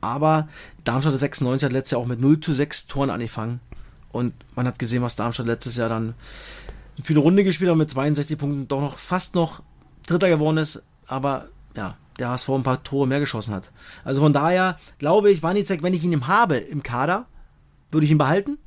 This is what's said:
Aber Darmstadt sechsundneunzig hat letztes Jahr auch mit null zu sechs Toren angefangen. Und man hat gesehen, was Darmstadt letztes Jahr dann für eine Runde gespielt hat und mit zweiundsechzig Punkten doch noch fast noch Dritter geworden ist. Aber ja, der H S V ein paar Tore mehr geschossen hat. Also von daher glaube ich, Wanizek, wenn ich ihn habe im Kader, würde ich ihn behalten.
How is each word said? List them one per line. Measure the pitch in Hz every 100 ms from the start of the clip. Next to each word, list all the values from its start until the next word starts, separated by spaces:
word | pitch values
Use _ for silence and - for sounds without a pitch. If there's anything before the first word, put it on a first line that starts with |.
Aber | 104 131 156 156 151 - - -
Darmstadt | - 123 147 135
sechsundneunzig | 143 - 127 131 139
hat |
letztes | 127 135
Jahr | 123
auch | 120
mit | 120
null | 131 156
zu | 156
sechs | 135 147 - -
Toren | - 139
angefangen. | 80 113 - 113 120 - - - - -
Und | 120 123 - - -
man | 123
hat | -
gesehen, | 123 123
was | 123
Darmstadt | - 113 113 117
letztes | 117 - 117
Jahr | 113
dann | 113 113 117 - - - - - - - -
für | -
eine | 151
Runde | 147 190
gespielt | 190 160 180
hat |
und | 165
mit | 151
zweiundsechzig | 131 143 147 147 147
Punkten | 143 143 127
doch | 139
noch | 143 -
fast | - 180 - 180
noch | 165 - - - - - -
Dritter | 170 185
geworden | 156 151 160
ist. | 151 - _ _ _
Aber | 135 139 135 - - - -
ja, | 95 - _ -
der | 123
H |
S | 123
V | - 135
ein |
paar | 131 127
Tore | - 139 135
mehr | 139
geschossen | 143 113 107
hat. | 101 - _ - -
Also | - 135
von | 151
daher | 143 156 185 185 175 - -
glaube | 143 190 208
ich, | 185
Wanizek, | 165 196 196 180
wenn | 175
ich | 185
ihn | 170 160 127
habe | 202 233 135
im | - 147
Kader, | - 120 143 190 240 - - _ _ _ _
würde | 156
ich | 151
ihn | 151
behalten. | 135 175 202 294